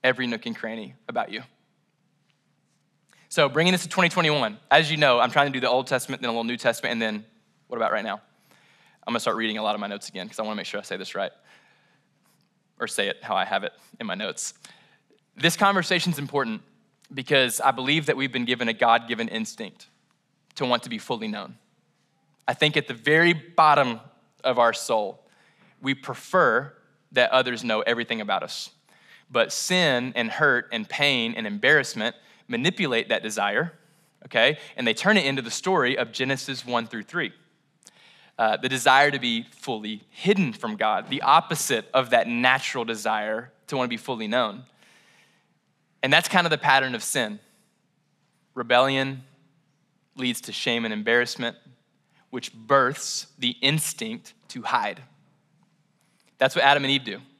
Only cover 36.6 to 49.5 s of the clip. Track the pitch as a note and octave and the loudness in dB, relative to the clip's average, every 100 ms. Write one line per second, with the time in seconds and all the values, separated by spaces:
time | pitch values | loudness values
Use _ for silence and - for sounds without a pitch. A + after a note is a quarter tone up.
36.6 | B2 A#2+ A2+ A2+ G2+ F3 C3 - _ _ | -4 -4 -4 -10 -8 -6 -6 -8 _ _
37.6 | _ _ - _ - _ _ - A2 G#2+ | _ _ -20 _ -20 _ _ -2 0 0
38.6 | B2+ C3 C3+ C3+ D3 C#3 A#2+ A2+ A#2 - | -2 0 4 6 6 2 -2 -4 -6 -16
39.6 | - A2+ G#2+ G#2+ _ - F#3 G3+ D3+ G#2+ | -8 -8 -8 -12 _ -6 0 2 2 -2
40.6 | A2+ G#2+ A2 G2 G2+ C3+ B2+ D3+ E3+ D#3+ | -8 -2 0 0 -4 -4 4 4 4 -6
41.6 | - A#2 - C3 B2 A#2+ A2+ A#2+ B2+ C3 | -2 -2 0 0 4 2 2 2 2 2
42.6 | - B2+ A#2 A2+ A2 G#2+ G#2+ A2 B2 _ | 0 -6 -6 -4 -2 -2 -2 -6 -8 _
43.6 | - C#3 B2 A#2 - A#2+ A2 A#2+ A2+ G#2 | -6 -4 -2 -4 -6 -6 -2 0 -2 -4
44.6 | C3 _ _ _ _ _ _ _ _ _ | -18 _ _ _ _ _ _ _ _ _
45.6 | _ _ _ _ C3+ D3+ - F#3 F3 D3+ | _ _ _ _ 2 2 4 0 2 0
46.6 | D3+ C3+ C3 A#2+ - C#3+ A2 G#2 _ _ | 4 4 2 -4 -4 -4 -4 -6 _ _
47.6 | _ _ _ _ _ _ _ _ _ - | _ _ _ _ _ _ _ _ _ -12
48.6 | A#2+ B2 C3+ C3+ C3+ C3+ - _ _ | 2 4 6 2 -2 -6 -14 _ _